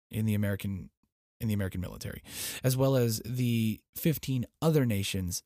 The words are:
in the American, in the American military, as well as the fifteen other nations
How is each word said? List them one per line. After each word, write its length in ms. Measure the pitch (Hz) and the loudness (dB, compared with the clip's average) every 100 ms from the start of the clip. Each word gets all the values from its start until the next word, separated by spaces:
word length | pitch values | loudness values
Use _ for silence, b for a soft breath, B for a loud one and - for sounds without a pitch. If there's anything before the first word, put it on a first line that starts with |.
| - | -8
in 160 | 110 110 | -2 2
the 80 | |
American, 560 | 104 101 98 101 95 - _ _ _ _ - | 2 2 0 -2 -6 -8 _ _ _ _ -4
in 80 | 117 | 0
the 60 | |
American 260 | 104 95 92 | 0 0 -2
military, 440 | 87 - - - B B B B | -6 -8 -10 -10 B B B B
as 120 | 131 127 | 0 2
well 200 | 135 131 | 4 4
as 260 | 120 110 | 2 0
the 580 | - 123 120 117 110 107 _ - | -4 -2 2 2 2 -2 _ -2
fifteen 520 | 170 143 - 131 113 _ | 0 0 -2 -2 -4 _
other 200 | 160 156 | 2 4
nations 600 | 123 101 98 98 90 - | 4 2 0 -2 -4 -6